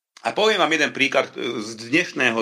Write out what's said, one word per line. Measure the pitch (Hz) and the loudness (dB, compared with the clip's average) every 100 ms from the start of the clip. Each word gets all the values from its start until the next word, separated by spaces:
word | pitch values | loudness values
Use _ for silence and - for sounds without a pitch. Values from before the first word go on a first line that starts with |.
| _ _ | _ _
A | 117 - | -6 0
poviem | 214 202 | 2 4
vám | 151 156 | 2 2
jeden | 139 | 0
príklad, | 127 135 135 - | 0 0 2 0
e, | - 123 110 | -4 -4 -6
z | 107 113 117 | -8 -12 -2
dnešného | 151 175 - 123 113 | 0 0 0 0 0